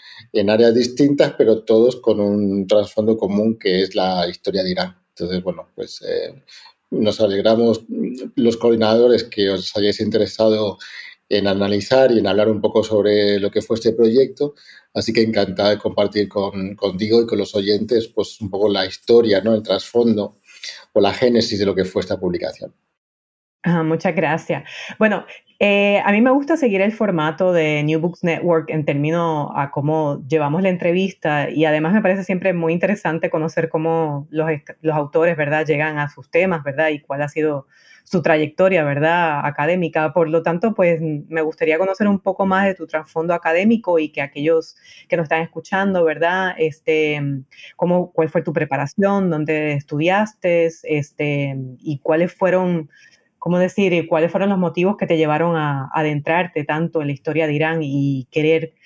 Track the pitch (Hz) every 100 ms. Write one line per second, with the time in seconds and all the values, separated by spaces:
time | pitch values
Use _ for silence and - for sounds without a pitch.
0 | - - - 110 101 110 117 113 117 -
1 | 143 143 123 - 113 107 - 110 120 127
2 | - 104 101 104 101 98 95 107 101 -
3 | 107 110 98 101 110 113 98 92 95 104
4 | 92 90 87 - - 185 185 180 185 -
5 | _ - 87 92 92 82 - - - -
6 | 101 - - - _ - - _ _ -
7 | 107 104 107 98 104 113 117 107 - -
8 | - - - - 117 113 117 113 107 113
9 | 120 113 - - 98 95 95 - 104 98
10 | 107 107 101 - 110 107 104 95 - -
11 | - - _ 101 98 98 101 101 101 131
12 | 131 113 98 95 107 104 104 113 101 107
13 | 101 104 101 101 98 107 - 113 117 -
14 | 117 120 135 - 143 - - - _ -
15 | 104 113 113 107 98 92 101 104 107 95
16 | 101 104 98 104 98 98 95 101 98 90
17 | 107 117 117 107 95 104 98 104 107 120
18 | - - 98 - 101 98 107 98 92 -
19 | - 117 117 95 104 110 110 98 - 120
20 | 117 104 101 - _ - - - - 135
21 | 135 131 123 117 113 101 101 92 92 104
22 | 90 95 92 87 - - - - _ _
23 | _ _ _ _ _ _ 170 170 160 160
24 | 190 170 156 160 - 151 - - - -
25 | 214 190 - - _ _ 202 202 202 202
26 | - 202 254 269 277 320 262 190 196 214
27 | 208 170 151 156 185 175 156 151 151 160
28 | 170 175 175 156 175 160 156 156 147 143
29 | 147 170 170 151 143 - 139 - 143 156
30 | 151 143 139 156 143 160 190 180 175 180
31 | 190 - 170 147 139 139 156 151 156 214
32 | 202 196 185 185 190 180 165 170 - 202
33 | 175 160 175 165 160 165 160 160 160 165
34 | 160 143 147 156 160 147 - - 156 156
35 | 147 165 165 160 143 151 156 147 156 151
36 | 143 - - 165 190 165 143 135 156 147
37 | - 139 147 160 156 143 - _ _ _
38 | _ 185 160 156 151 - 185 185 147 139
39 | 156 170 170 147 147 147 147 185 165 160
40 | 156 160 160 165 170 170 226 208 175 165
41 | 160 151 - 160 156 156 160 156 190 185
42 | 208 196 - 190 196 190 196 190 160 156
43 | 151 160 165 170 165 165 208 226 185 170
44 | 151 147 143 147 147 165 160 - _ -
45 | - 175 156 160 165 - - 190 196 180
46 | 165 147 165 185 185 - 156 147 - 156
47 | 151 147 143 139 135 - - - 170 180
48 | 180 - 160 175 165 160 151 139 143 -
49 | 196 202 190 156 151 156 151 147 147 147
50 | 165 190 214 - 180 170 165 160 - 151
51 | 147 - 147 143 139 135 131 127 160 143
52 | - 160 175 - 190 180 185 175 147 _
53 | - _ _ _ - 180 180 190 196 170
54 | 160 165 170 185 202 190 175 170 180 208
55 | 196 165 156 151 170 165 151 139 135 -
56 | 151 147 147 165 175 156 147 151 165 160
57 | 143 139 - 151 156 147 156 165 147 139
58 | 139 135 127 - 151 160 160 -